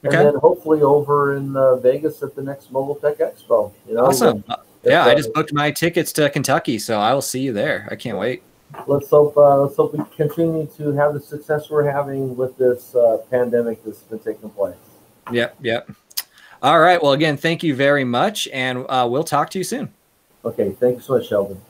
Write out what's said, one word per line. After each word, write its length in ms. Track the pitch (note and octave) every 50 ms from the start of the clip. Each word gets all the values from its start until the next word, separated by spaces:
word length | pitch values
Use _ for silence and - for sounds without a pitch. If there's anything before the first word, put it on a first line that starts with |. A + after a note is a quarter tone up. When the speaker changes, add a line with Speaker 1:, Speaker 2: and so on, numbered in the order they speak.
| -
Speaker 1:
And 120 | C#3+ C#3+
Speaker 2:
Okay. 100 | E3 -
Speaker 1:
then 120 | D3 C#3+
hopefully 440 | - - E3 - - - D#3 D#3 D3+
over 560 | D3 C3+ C#3 D3 C#3+ C#3 C#3+ C#3+ C#3+ C#3 C#3
in, 180 | C#3 C#3 C#3 C3+
uh, 200 | C3+ C3+ C3 B2+
Vegas 460 | B2+ A#2 B2 C3+ C#3+ D3+ D#3 D3+ - C#3+
at 120 | C3 -
the 80 | C#3 C3+
next 300 | C#3 C#3 - - _ B2+
Mobile 220 | C3+ C3+ C#3 D3
Tech 240 | C#3+ - D3 D3 -
Expo. 540 | D#3+ - - _ - _ A#2+ A2+ G#2 G2 - _ _
You 100 | - A2+
know, 100 | A2+ B2
Speaker 2:
Awesome. 360 | C3 C#3 B2+ B3 F#3 A#2+ G#2 G2+ -
Speaker 1:
but 160 | A#2+ - - _ _ _ _
Speaker 2:
Yeah, 220 | A#2 C3 E3 D#3+
I 80 | E3 D3
Speaker 1:
uh, 40 |
Speaker 2:
just 180 | - C#3+ - -
booked 180 | D3+ D#3 D3+ D3
my 180 | D3 D3 D3+
tickets 440 | D3 - - E3+ E3 F3+ D#3 - -
to 160 | - D3+ C#3
Kentucky, 480 | - D#3 B2+ - C3+ E3 - - B2+ G#2
so 200 | - - A2+ G#2
I 140 | G#2 A2 C3
will 80 | C#3+
see 200 | C3+ - - B2+
you 120 | C3 C#3 A#2
there. 340 | G2+ A2+ D#3 C3 F2+ - -
I 60 | -
can't 200 | - - B2 G#2+
wait. 260 | F#2 G2 A#2+ B2+ - _ _ _ _ _ _ - - -
Speaker 1:
Let's 240 | - C#3 C#3+ C#3 -
hope, 260 | - D3 D3 D3 -
uh, 240 | D3 D3 C#3+ C#3 C#3
let's 160 | C#3 C#3 -
hope 160 | - D#3 D#3 -
we 100 | D3 D3+ - -
continue 500 | - D#3 D3 - - E3 E3 D#3+ D#3+ D#3 D3 - -
to 140 | D3+ D3 C#3+
have 200 | C#3+ D3 D3 D3
the 80 | C#3+
success 480 | - - D3 D3 - - D#3 D3+ D3+ -
we're 160 | D3+ D3+ D3
having 500 | C#3+ C#3 C#3+ C#3+ C#3 C#3 C3+ C3+ C3 B2+
with 220 | A#2+ C3 B2+ B2+
this, 380 | _ C3 B2 B2 B2 - - -
uh, 240 | B2 A#2+ A#2 A2+ G#2 - _
pandemic 540 | B2+ B2 B2 A#2+ A2+ A#2+ A#2+ A#2 A2+ A2 -
that's 140 | A2 G2+ -
been 220 | _ _ A2+ A2
taking 280 | - A2+ G#2+ - - G#2
place. 280 | - G2+ G2 F#2 F2 - _ _ _ _ _ _ _ _ _ -
Speaker 2:
Yep, 260 | A#2 A#2+ A#2 - - _
yep. 300 | D3 A#2 A2+ A#2 - _ G2+ _ _ _ - - - _ _ _ _ - - _ -
All 160 | C#3 D#3 E3+
right. 240 | D#3 F3 F3+ F3 D#3+
Well, 100 | C#3+ C3+
again, 260 | C#3 D#3+ D#3+ D3 C#3
thank 240 | - E3 E3+ E3 -
you 120 | D#3+ C#3
very 300 | B2 C#3 C#3 C#3+ C#3+ C3+
much, 420 | B2 A#2+ A#2+ D3+ G#3 G#3 - - - -
and, 320 | C3+ B2+ B2+ B2+ B2+ C3 -
uh, 180 | - C3 B2 A#2+
we'll 140 | A#2+ C#3 E3
talk 240 | - - - F3+ -
to 80 | - F#3+
you 60 | F3+
soon. 280 | - A3 C4 B3+ - _ _ _ _ _ _ _ _ _ _ _
Speaker 1:
Okay. 260 | A#2 A2+ - G#2+ G2 F#2+
Thank 240 | - B2 B2 B2
you 40 | A#2+
so 140 | - - C3+
much, 140 | A#2+ - -
Sheldon. 300 | A2+ G2+ G2 G2 G2 F#2 -